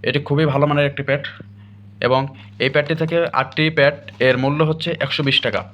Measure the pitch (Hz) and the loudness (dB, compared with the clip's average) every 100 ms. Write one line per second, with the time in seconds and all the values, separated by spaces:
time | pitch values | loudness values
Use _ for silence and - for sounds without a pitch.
0 | 123 135 143 143 156 135 147 147 143 143 | -2 -4 0 0 2 2 2 2 0 -2
1 | 139 143 - - - - - - - - | -4 -4 -4 -16 -20 -20 -20 -20 -20 -2
2 | 123 131 139 - - - 135 147 143 160 | 2 2 0 -10 -20 -4 0 0 0 -2
3 | 160 170 170 - 135 - 156 156 143 147 | 0 0 0 -2 -2 0 0 4 2 2
4 | - - 131 123 135 147 156 160 170 - | -16 0 2 4 0 2 0 0 -4 -4
5 | 139 - 139 131 120 101 - | -4 -2 0 0 0 -4 -8